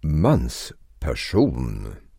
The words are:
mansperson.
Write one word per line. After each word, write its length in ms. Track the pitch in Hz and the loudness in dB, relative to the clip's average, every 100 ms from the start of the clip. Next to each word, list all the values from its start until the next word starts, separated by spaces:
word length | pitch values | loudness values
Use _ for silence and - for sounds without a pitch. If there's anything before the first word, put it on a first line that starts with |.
mansperson. 1900 | 156 78 104 90 62 - - - - - - 62 - 101 135 62 62 50 52 - - | 2 4 4 4 2 -6 -14 -16 -20 -8 -6 -4 0 2 2 0 -6 -6 -10 -14 -20